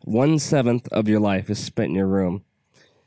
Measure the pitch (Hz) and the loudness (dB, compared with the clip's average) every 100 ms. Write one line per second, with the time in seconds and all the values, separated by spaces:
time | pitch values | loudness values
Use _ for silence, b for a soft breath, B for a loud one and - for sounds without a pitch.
0 | - 110 143 156 - 143 120 120 - - | -4 0 2 2 0 0 2 0 -2 -2
1 | 107 107 104 95 95 101 - - 82 92 | 2 2 2 0 -2 -6 -6 -4 -2 0
2 | 95 98 90 98 - _ _ b b b | 0 0 0 -4 -10 _ _ b b b